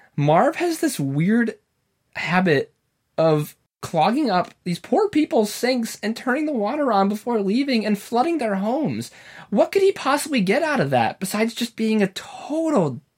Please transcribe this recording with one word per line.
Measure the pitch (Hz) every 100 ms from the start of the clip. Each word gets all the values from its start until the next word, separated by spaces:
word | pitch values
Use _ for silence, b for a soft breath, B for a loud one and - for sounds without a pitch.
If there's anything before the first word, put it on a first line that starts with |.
| _ -
Marv | 147 160 269 -
has | 349 320
this | 311 -
weird | 139 143 180 226 226 - _ _ _ _ _ -
habit | 156 180 185 139 - _ _ _ _ -
of | 160 151 151 - _ _
clogging | - 165 175 262 262
up | 180 - -
these | 180 170
poor | - 311 415
people's | 302 311 262 208
sinks | - 247 254 226 -
and | 208 226
turning | 254 269 311
the |
water | 254 208 302 269
on | 196 196
before | 208 247 233
leaving | 196 233 285 233 214
and | 202
flooding | - 233 330 330
their | 220 190
homes. | 208 277 233 110 - B B B B
What | 202 349
could | 392
he | 392
possibly | - 269 285 320 262
get | 180 254
out | 320 269
of | 139
that | 127 110 -
besides | 190 208 226
just | - 240 -
being | 220 220
a | 190
total | - - - - 311 320 277 151 123 -